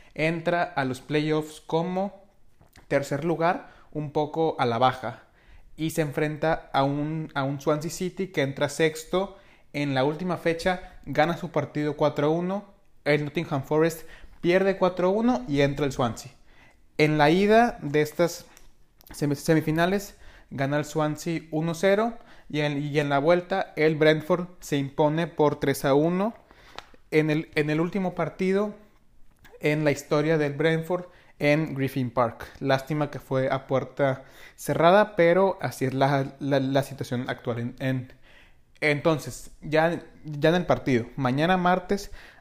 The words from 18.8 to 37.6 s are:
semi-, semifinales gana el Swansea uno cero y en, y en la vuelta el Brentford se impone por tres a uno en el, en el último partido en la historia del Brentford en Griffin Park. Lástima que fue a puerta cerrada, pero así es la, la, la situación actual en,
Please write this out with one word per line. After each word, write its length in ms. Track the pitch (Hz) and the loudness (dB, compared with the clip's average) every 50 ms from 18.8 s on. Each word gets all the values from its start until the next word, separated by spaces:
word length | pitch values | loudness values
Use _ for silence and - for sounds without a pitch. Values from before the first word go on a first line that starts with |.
| - _ _ _ - - | -20 _ _ _ -20 -16
semi-, 240 | - - 151 147 143 | -8 -4 -2 -2 -2
semifinales 840 | 139 - - 165 156 151 156 156 165 170 180 196 202 196 - - - - - - - - - | -2 0 2 2 2 2 0 0 0 0 0 0 -2 -4 -6 -16 -20 -20 -20 -20 -20 -20 -12
gana 300 | - 123 135 135 147 147 | -6 -4 -2 -2 0 -2
el 80 | 147 | -2
Swansea 560 | 147 - 160 151 151 151 147 - 170 165 156 156 - | -2 -2 -2 -2 -2 -2 -4 -6 -6 -6 -6 -6 -4
uno 240 | - 156 160 170 165 | -4 -2 -2 -2 -2
cero 420 | 160 - 190 196 202 220 240 233 - - - - - - - | 0 2 2 4 4 2 -2 -4 -8 -18 -20 -20 -20 -14 -8
y 120 | - 147 | -4 -2
en, 220 | 151 147 147 139 | -2 0 -2 -2
y 160 | 147 147 139 151 | -4 -2 0 0
en 100 | 147 143 | 0 2
la 80 | 143 139 | 2 2
vuelta 560 | 139 160 175 180 175 180 190 190 - - - | 4 4 2 2 2 -2 -4 -4 -4 -4 -2
el 200 | - 151 160 160 | 2 2 2 4
Brentford 500 | 143 156 156 156 156 151 - 180 175 180 - - - | 4 4 4 4 4 2 -2 -2 -2 -2 -8 -12 -14
se 180 | - - 156 139 | -8 -4 -2 -2
impone 480 | 139 135 - - 156 147 151 160 170 | -2 -4 0 0 2 2 2 0 -2
por 340 | 160 - - 151 147 147 147 | -4 0 2 2 2 2 0
tres 240 | - 139 135 - - | -2 -2 -2 0 2
a 80 | 143 | 2
uno 400 | 135 143 151 170 180 185 196 233 226 - - _ - - - - - - - - - - - - | 4 4 4 2 0 0 -2 -4 -4 -8 -20 _ -20 -20 -20 -20 -20 -20 -20 -20 -20 -20 -8 0
en 180 | - 156 156 156 | 0 2 2 2
el, 220 | 151 160 165 - - | 0 0 -2 -2 -2
en 140 | 156 147 151 | -2 0 0
el 140 | 151 156 | 0 0
último 320 | 170 180 170 202 185 180 180 | 0 0 -2 -2 -2 -2 -2
partido 600 | - - - - - 190 185 190 196 208 214 208 - - - _ _ _ _ _ - - - - _ - - - - | -2 -4 -4 -2 -2 0 0 2 0 0 -2 -6 -12 -20 -20 _ _ _ _ _ -20 -20 -20 -20 _ -20 -20 -12 -2
en 240 | - 151 151 151 156 | 0 0 0 2 2
la 60 | 151 | 0
historia 480 | 135 - - - 156 151 151 156 165 156 | 0 0 -2 -2 0 0 2 2 2 2
del 160 | 151 143 139 | 0 -2 -2
Brentford 500 | 139 151 160 160 160 160 165 180 175 175 - - - _ _ - - | 0 0 0 0 0 -2 -4 -4 -6 -6 -10 -18 -20 _ _ -8 -2
en 360 | - 147 147 151 160 - 143 | 2 2 2 2 0 -2 -4
Griffin 360 | 135 135 131 - 139 127 120 | -4 -4 -2 -2 -2 -4 -2
Park. 360 | - 131 120 113 - - - - - - | 0 0 0 0 0 -8 -16 -16 -12 -6
Lástima 500 | 139 135 131 131 - - 156 151 147 139 | 0 0 0 0 0 -2 -2 -2 -2 -4
que 80 | - 127 | -6 -10
fue 320 | - - 135 131 131 131 | -8 -4 -2 0 0 0
a 160 | 135 135 - | -2 -2 -2
puerta 580 | - 135 131 131 - - - 143 135 127 - - - - - - - - | -2 -2 -2 -2 -2 -2 0 0 0 0 -2 -6 -20 -20 -20 -20 -20 -20
cerrada, 600 | - - - 143 143 160 170 185 208 214 208 - | -12 -6 -4 0 4 6 6 6 6 4 2 2
pero 420 | - 170 170 170 185 196 190 185 - | 2 4 4 4 4 2 2 0 -2
así 240 | - 131 - - 131 | -6 -6 -4 -2 -4
es 80 | 131 | -2
la, 420 | 131 135 139 139 147 139 135 139 - - | 0 2 2 2 2 0 -2 -2 -6 -8
la, 220 | 147 135 143 135 | -2 0 0 2
la 220 | 135 135 135 139 | 2 2 0 0
situación 460 | 131 - 131 - - - 127 120 131 - | 0 -2 -6 -10 -8 -6 -6 -6 -4 -6
actual 300 | 135 - - 127 113 | -8 -8 -6 -6 -6
en, 180 | 113 | -4